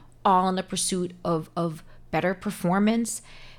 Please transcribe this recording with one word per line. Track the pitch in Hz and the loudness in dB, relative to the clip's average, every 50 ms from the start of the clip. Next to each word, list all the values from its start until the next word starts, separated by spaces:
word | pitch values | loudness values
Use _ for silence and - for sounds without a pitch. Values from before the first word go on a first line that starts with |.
| - - - - - | -12 -16 -20 -2 2
all | 208 190 185 185 190 | 4 4 4 4 2
in | 185 | 0
the | 185 185 | -2 -4
pursuit | - 196 180 - - 190 180 180 180 180 - - | -4 -4 -4 -2 -2 -2 -2 -2 -4 -6 -6 -2
of, | 180 170 160 160 - - | -2 -2 -2 -2 -4 -4
of | 175 170 170 156 160 - - - - - - | -2 -2 -2 -4 -8 -14 -18 -20 -20 -12 -4
better | - 156 160 185 190 | -2 0 0 0 -2
performance | 185 - 208 - - - 175 180 196 208 214 226 233 233 220 - - - - - - - - - | -2 -4 -8 -6 -2 0 2 4 4 4 4 2 2 0 -2 -6 -10 -12 -16 -20 -20 -20 -20 -20